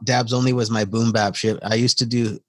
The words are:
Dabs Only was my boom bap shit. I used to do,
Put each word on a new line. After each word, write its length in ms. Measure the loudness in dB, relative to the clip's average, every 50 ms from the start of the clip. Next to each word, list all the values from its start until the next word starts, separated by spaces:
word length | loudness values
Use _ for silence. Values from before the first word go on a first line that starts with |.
| 0
Dabs 280 | 0 2 2 2 0
Only 200 | 0 2 2 2
was 180 | 2 0 0 0
my 140 | 0 0 0
boom 280 | 0 0 0 2 2
bap 220 | 2 2 0 0 0
shit. 240 | -2 -2 -2 -2 -2
I 120 | -2 -2 0
used 220 | 2 2 0 0 -2
to 80 | -2
do, 320 | -2 0 0 0 -2 -4 -8 -10